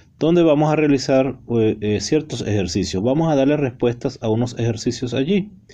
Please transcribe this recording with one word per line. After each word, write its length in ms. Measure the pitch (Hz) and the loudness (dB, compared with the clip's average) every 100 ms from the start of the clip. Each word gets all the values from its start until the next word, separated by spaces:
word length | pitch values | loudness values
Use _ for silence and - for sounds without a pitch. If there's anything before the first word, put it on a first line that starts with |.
| - - | -16 -2
donde 240 | 151 175 | 2 4
vamos 260 | 165 147 151 | 4 4 2
a 60 | 151 | 2
realizar, 640 | 151 135 139 131 135 120 - | 2 2 2 2 2 -4 -4
eh, 280 | 117 110 - | 0 2 0
eh, 220 | 104 104 | -2 -2
ciertos 400 | - 156 151 117 | 0 -2 -2 -8
ejercicios. 600 | - 104 87 104 92 95 | -2 -2 0 -2 -2 -2
Vamos 300 | 113 143 165 | 0 0 2
a 40 | 143 | 2
darle 180 | 135 147 | 2 2
respuestas 640 | 135 120 120 120 139 - | -2 -2 -2 -2 -6 -4
a 60 | 113 | -2
unos 320 | 110 120 - | -2 -2 -2
ejercicios 540 | 117 113 123 120 120 | -4 -2 -4 -4 -4
allí 400 | 120 139 202 208 - - | -4 0 0 -2 -12 -20